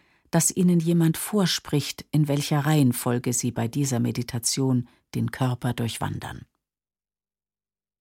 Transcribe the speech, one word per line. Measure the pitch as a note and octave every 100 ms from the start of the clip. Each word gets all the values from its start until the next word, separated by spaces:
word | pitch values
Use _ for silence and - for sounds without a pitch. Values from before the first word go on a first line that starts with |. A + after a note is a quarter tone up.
| _ _ _
dass | E3 D#3
Ihnen | - F3+ F3
jemand | E3 F3 E3 D#3+
vorspricht, | - G#3+ F3+ - - D3 - - -
in | D3+ D3
welcher | C#3+ - D3+
Reihenfolge | C#3+ D#3 C3 A#2+ B2 A#2+ B2+
Sie | A#2+ A#2+
bei | A2+ A#2
dieser | D3 C#3 A#2+
Meditation | A#2+ A#2 A#2+ A#2+ - - C3 B2+ A#2+ _ _
den | A#2+ A2+
Körper | - B2+ B2 B2
durchwandern. | A#2+ A#2 - - G#2 - - - _ _ _ _ _ _ _ _ _ _ _ _ _ _ _